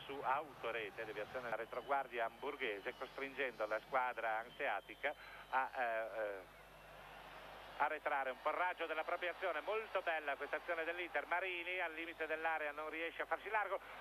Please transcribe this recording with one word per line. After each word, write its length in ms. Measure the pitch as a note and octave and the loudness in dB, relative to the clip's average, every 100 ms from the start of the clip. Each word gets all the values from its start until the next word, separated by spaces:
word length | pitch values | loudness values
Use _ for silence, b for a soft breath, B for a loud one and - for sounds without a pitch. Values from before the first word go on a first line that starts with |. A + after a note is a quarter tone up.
su 160 | - C#3 | -6 -2
autorete, 840 | B2 C3+ D#3 B2+ A#2 A2+ G#2 F#2 A2 | 2 2 2 -4 -2 0 -2 -4 -4
deviazione 380 | G#2 G#2 C3 | -4 -2 -4
della 120 | B2 A2 | -2 -2
retroguardia 680 | A#2 A#2+ A#2 C#3 C3 A#2+ A2+ | -2 -4 2 2 2 2 2
hamburghese, 680 | - C3+ C#3 C3 G2+ F#2+ B2 | 2 -4 0 0 0 -2 -4
costringendo 680 | C3 - C#3 C3+ C3 A#2 G#2+ | -6 -4 -4 2 0 2 2
la 120 | A2 - | 2 2
squadra 520 | C3+ B2+ A#2+ A2+ A2 | 2 2 2 2 2
anseatica 760 | A#2 - C#3 G#2 - G#2+ C#3 D3 B B B | 0 -2 2 2 -2 -2 -2 -2 B B B
a, 180 | C3 C3 | 2 2
eh, 100 | - | 2
eh, 840 | A#2+ A2+ A2+ G#2+ G#2 G2 F#2 - - - - - - - - - - - - - | 2 2 0 0 0 -2 -8 -16 -18 -18 -16 -14 -14 -14 -12 -12 -12 -12 -12 4
arretrare 520 | D3+ D3+ D3+ C#3+ C3 | 4 4 2 2 2
un 100 | B2 | 0
po' 80 | D3+ | 0
il 60 | D3+ | 4
raggio 320 | F3+ F3+ E3 | 2 2 0
della 160 | D#3 | 0
propria 260 | D#3+ E3+ F3 | 0 0 0
azione. 320 | E3 F#3 D#3 | 0 0 2
Molto 400 | D3 A3 A3 G3 | 2 0 2 0
bella 340 | F3+ D#3+ D3+ C#3 | 2 2 2 0
questa 200 | C#3+ D3+ | 0 -2
azione 280 | D3 E3+ | 0 0
dell'Inter, 440 | D#3+ F3 E3+ D3 C#3 | 2 0 0 0 2
Marini 520 | F3 F#3 F3 E3+ F#3 | 2 2 -2 -2 0
al 140 | E3+ | 0
limite 320 | D#3+ E3 E3 D#3 | -2 -6 -4 0
dell'area 460 | D#3 D#3+ D#3+ D3+ | 2 2 2 0
non 180 | D3 D#3 | -2 -4
riesce 320 | D#3+ E3 D3+ | -2 -2 -2
a 40 | D3+ | -2
farsi 220 | D#3+ G3 | -2 0
largo, 300 | G#3+ G3 F#3 B B | 0 2 0 B B